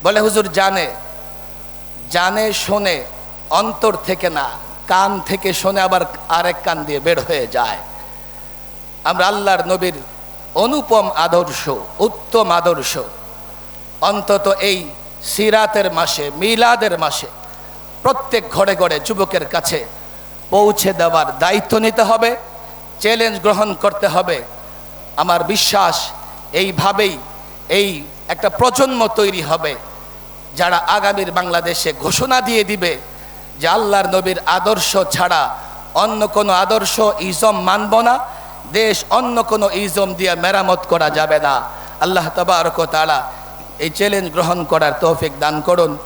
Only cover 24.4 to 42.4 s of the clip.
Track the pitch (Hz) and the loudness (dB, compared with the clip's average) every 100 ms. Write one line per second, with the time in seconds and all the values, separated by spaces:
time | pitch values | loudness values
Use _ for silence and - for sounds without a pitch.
24.4 | 113 - - - - - - - 180 - | -6 -16 -18 -18 -20 -18 -10 -4 2 2
25.4 | 180 208 - 202 180 - - - - - | 2 0 2 4 2 0 -6 -10 -14 -16
26.4 | - 156 190 170 190 196 196 147 - - | -4 -2 0 2 2 4 0 0 -12 -14
27.4 | - - - 180 202 156 147 - - 170 | -16 -16 -2 0 0 -2 -10 -14 -8 -2
28.4 | 208 - 247 240 269 254 220 220 202 185 | -2 2 2 4 2 2 0 2 0 0
29.4 | 147 165 156 123 - - - - - - | -2 -2 -2 -6 -10 -18 -18 -18 -18 -18
30.4 | - 135 175 175 175 208 202 202 180 175 | -14 0 2 2 2 2 2 0 0 -2
31.4 | 180 170 170 165 165 139 147 - 262 254 | 0 0 0 -2 -2 -2 -2 0 2 0
32.4 | 247 226 202 214 175 139 - - - - | 2 0 0 0 -2 -2 -8 -18 -18 -20
33.4 | - - 160 202 208 202 190 185 185 175 | -18 -2 2 2 4 2 4 0 0 -2
34.4 | 156 180 190 214 - 196 185 - 180 170 | 0 2 2 2 2 0 0 0 2 2
35.4 | 131 135 - - - 160 208 214 208 208 | 0 -4 -12 -16 -4 0 0 0 0 2
36.4 | 208 185 196 220 196 - 214 208 190 165 | 2 4 4 2 0 2 2 2 -4 2
37.4 | 220 202 180 202 214 220 233 254 - - | 2 2 2 0 2 2 4 0 -2 -12
38.4 | - - - 170 220 196 - 214 247 240 | -16 -16 -4 0 2 0 0 0 2 0
39.4 | 226 214 202 185 202 170 190 180 185 170 | 0 2 0 0 -2 0 -2 0 0 2
40.4 | 175 196 185 185 - 170 156 147 156 156 | 2 2 2 0 2 2 2 2 2 2
41.4 | 147 131 113 - - - 180 185 160 175 | 2 0 -2 -12 -14 -2 0 2 0 0